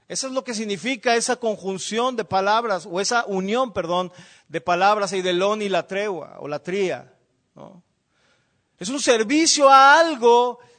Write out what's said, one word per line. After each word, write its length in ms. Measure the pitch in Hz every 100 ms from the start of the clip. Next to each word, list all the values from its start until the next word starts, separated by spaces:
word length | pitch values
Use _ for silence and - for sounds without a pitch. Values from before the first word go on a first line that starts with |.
| -
Eso 180 | 175 262
es 60 |
lo 100 | 262
que 100 | 262
significa 640 | 220 214 190 220 254 247 233
esa 220 | 240 240
conjunción 800 | 226 196 190 190 - 220 254 233
de 80 | 180
palabras, 600 | 190 196 220 233 180 190
o 140 | 175
esa 260 | 196 240 208
unión, 460 | 190 190 240 254
perdón, 400 | 190 165 180 180 - - _ _
de 100 | 156
palabras, 540 | 180 175 196 214 190
eidelón 480 | 190 180 175 196 214
y 80 | 202
la 180 | 180 -
tregua, 480 | 196 208 165 - -
o 80 | 139
la 120 | 147
tría, 560 | - 196 180 127 - _ _ _ _ -
¿no? 260 | - 175 _ _ _ _ _ _ _ _ _ -
Es 120 | 180
un 100 | 277
servicio 680 | 277 226 220 302 330 294 269
a 280 | 269 277 311
algo 600 | 330 262 233 240 247 240 -